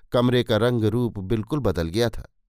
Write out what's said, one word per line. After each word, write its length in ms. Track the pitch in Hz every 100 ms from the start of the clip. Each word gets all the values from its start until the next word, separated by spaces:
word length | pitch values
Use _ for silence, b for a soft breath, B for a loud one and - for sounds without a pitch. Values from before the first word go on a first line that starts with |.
| b
कमरे 320 | 127 123 123
का 140 | 117 107
रंग 260 | 120 123
रूप 360 | 107 113 120 101
बिल्कुल 400 | 95 113 104 151
बदल 280 | 110 90 82
गया 220 | 92 117
था। 240 | - - _